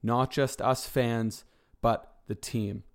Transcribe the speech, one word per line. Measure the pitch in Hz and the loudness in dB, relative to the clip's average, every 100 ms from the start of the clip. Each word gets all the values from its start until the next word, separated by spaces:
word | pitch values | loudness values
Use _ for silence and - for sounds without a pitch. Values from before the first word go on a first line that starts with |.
Not | 110 120 131 | 2 2 2
just | - 135 - | 2 0 2
us | - 127 - | 0 0 0
fans, | - 120 117 110 - - _ _ _ | 0 2 2 -2 -4 -16 _ _ _
but | 117 113 - - - | 0 0 -4 -20 -10
the | - | -8
team. | - 117 104 - - | -4 -2 -2 -4 -12